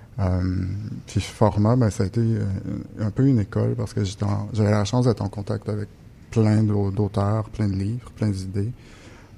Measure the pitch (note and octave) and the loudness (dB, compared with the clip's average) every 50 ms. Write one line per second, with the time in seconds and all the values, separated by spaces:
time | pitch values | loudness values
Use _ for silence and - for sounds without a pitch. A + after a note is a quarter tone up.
0 | - - - - G2+ F#2 F2+ F2+ F2+ F#2 F#2 F#2 F#2 F#2 F#2+ G2+ G#2+ G#2+ - - | -20 -12 -6 -2 0 0 2 2 0 0 0 -2 -2 -2 -4 -6 -6 -8 -10 -10
1 | - - - G2+ F#2+ - - - A2+ G#2 G#2 G#2+ G#2 A2 A#2+ C3 A#2+ A2 - - | -10 -6 -4 -4 -4 -2 0 2 2 4 4 4 4 4 4 4 4 2 2 0
2 | A2 F#2 - A#2+ A#2 A2+ A2+ G#2+ G#2 G2 F#2+ - - - - - - - - - | -2 -2 0 0 0 0 0 0 -2 -4 -4 -6 -6 -6 -6 -8 -8 -10 -8 -6
3 | G#2+ G#2+ G2+ - C3 C#3 C3+ A2+ G2 - - G#2 A2 A#2 A#2+ A#2 A2+ G#2 - A2 | -4 -2 0 2 2 4 4 4 2 0 0 0 0 0 0 -2 -4 -4 -2 -2
4 | G#2+ F#2+ G2 - G#2 G#2 G2+ G2+ G#2 G#2 G2 G#2+ G#2+ G#2 G#2+ G#2 G2+ G2+ - B2 | -2 -2 -2 -2 -2 -2 -2 -2 -4 -4 0 2 2 4 4 2 2 2 2 2
5 | B2 B2 G#2+ - G2+ G2 - G#2 G2 - G#2+ G#2+ - - G2+ G#2 G2+ - - - | 4 4 2 2 -2 -6 -6 -6 -6 -6 -6 -6 -4 -6 -6 -6 -6 -8 -12 -18
6 | - - - - - - - A2+ A2 G#2+ G#2+ G#2+ A2 G#2 G#2 G2+ G2+ G2 G2 G2+ | -20 -20 -20 -20 -12 -2 2 4 4 6 6 4 4 4 2 2 0 0 0 0
7 | G#2 G2 - G2+ G2+ G2+ G#2+ A2 G#2 - - - A2 G2+ F#2+ F#2+ G2 G2+ A2+ B2 | 0 0 0 0 0 2 0 0 -2 -4 -4 -2 -2 0 0 0 -2 -2 -4 -6
8 | - - - - A2+ G#2+ G#2 F#2+ F#2+ F#2+ F#2 G#2+ G2+ A#2 B2+ - - - - - | -8 -10 -6 -2 -2 -2 -2 -2 -4 -6 -4 -4 -4 -4 -6 -8 -14 -20 -20 -20
9 | - - - - - - - | -20 -20 -20 -20 -20 -20 -18